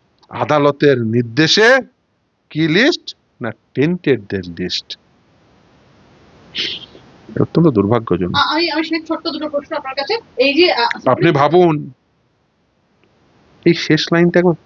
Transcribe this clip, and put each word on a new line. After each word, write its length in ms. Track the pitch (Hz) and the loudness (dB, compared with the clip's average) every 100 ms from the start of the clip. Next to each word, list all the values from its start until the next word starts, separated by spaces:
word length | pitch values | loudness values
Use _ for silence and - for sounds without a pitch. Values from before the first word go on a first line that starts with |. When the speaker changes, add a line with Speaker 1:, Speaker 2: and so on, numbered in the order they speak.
| _ _ - | _ _ -14
Speaker 1:
আদালতের 720 | 107 120 151 143 143 143 131 | -6 0 2 2 2 2 2
নির্দেশে 760 | 110 117 117 113 156 - 226 262 247 _ _ _ _ _ _ | 0 -2 -2 0 0 4 4 4 0 _ _ _ _ _ _
কি 180 | 151 160 | -2 0
লিস্ট? 480 | 175 277 349 - - _ - | 2 2 0 -6 -20 _ -12
না, 100 | 117 - _ | -10 -10 _
টেন্টেডদের 680 | - 151 180 165 120 101 98 90 85 | -2 0 0 -2 -2 -2 -8 -8 -8
লিস্ট। 400 | 90 - - - _ _ _ _ _ _ _ _ _ _ _ _ _ - - - - - - - - - - - | -8 -8 -10 -18 _ _ _ _ _ _ _ _ _ _ _ _ _ -20 -16 -10 -10 -10 -16 -20 -20 -20 -8 -4
অত্যন্ত 280 | 117 - 165 | -2 2 2
দুর্ভাগ্যজনক। 640 | 110 101 120 113 87 90 | 2 2 0 -2 -4 -2
Speaker 2:
আ-, 200 | - - | -2 -2
আমি, 160 | 403 339 | -2 -2
আমি 140 | 294 | -4
শেষ 240 | 320 330 - | -4 -6 -6
ছোট্ট 200 | 320 330 | -8 -8
দুটো 200 | 262 302 | -8 -6
প্রশ্ন 280 | 285 - 302 | -8 -8 -10
আপনার 180 | 269 | -8
কাছে। 200 | 262 277 453 - - | -8 -4 -6 -6 -2
এই 180 | 269 | 0
যে, 180 | 294 349 | 2 2
আ, 160 | 302 - - - | 2 -2 -2 -2
Speaker 1:
আপনি 240 | 123 170 | 2 2
ভাবুন, 600 | 147 147 175 175 151 139 - _ _ _ _ _ _ _ _ _ _ _ _ _ _ _ _ | 4 4 4 4 2 -6 -18 _ _ _ _ _ _ _ _ _ _ _ _ _ _ _ _
এই 100 | 170 | 0
শেষ 380 | 165 - 151 - | 0 0 0 2
লাইনটা 260 | 170 175 180 | 2 2 4
একবার 160 | 180 165 | 2 0